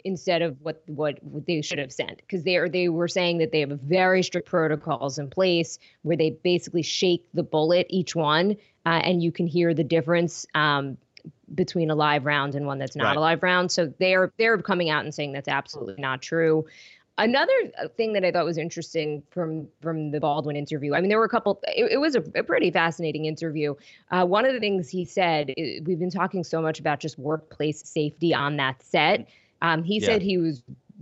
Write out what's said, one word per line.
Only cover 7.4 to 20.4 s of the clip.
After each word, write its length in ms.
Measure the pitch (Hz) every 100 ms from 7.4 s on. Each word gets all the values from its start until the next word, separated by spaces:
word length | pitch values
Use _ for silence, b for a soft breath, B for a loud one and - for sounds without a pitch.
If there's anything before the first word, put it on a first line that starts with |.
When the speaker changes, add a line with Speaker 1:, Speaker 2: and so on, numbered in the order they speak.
Speaker 1:
bullet, 420 | 160 156 156 175 175
each 240 | 190 - 165
one, 420 | 151 156 190 208 b b 165
uh, 140 | 165
and 180 | - 180
you 100 | 170
can 140 | - 170
hear 300 | 175 170 160
the 80 |
difference, 640 | 147 165 151 170 170 - - 151
um, 420 | 151 143 139 131 _ _ 160 - -
between 380 | 160 180 180 160
a 40 | 156
live 300 | 151 147 135
round 300 | 147 139 143
and 100 | 143
one 140 | 135
that's 160 | 131 -
not 140 | 107
Speaker 2:
Right. 80 | 123
Speaker 1:
a 20 |
live 240 | 160 165
round. 280 | 180 180 180
So 220 | - 160 -
they're, 340 | 185 185 185 -
they're 200 | 226 220
coming 320 | 156 185 165
out 140 | 151
and 100 | 131
saying 200 | 151 147
that's 140 | 135 135
absolutely 540 | 139 - - 107 95
not 220 | 135 131
true. 420 | - 160 160 156 156 B B B _ -
Another, 360 | 220 262 349 523 339 -
uh, 60 | 156
thing 240 | - 220
that 140 | 208 185
I 60 |
thought 100 | 180
was 140 | 160 160
interesting 680 | 165 170 156 165 151 147 -
from, 400 | - 165 156 143 _
from 300 | 160 160 151
the 80 | 147
Baldwin 380 | 151 147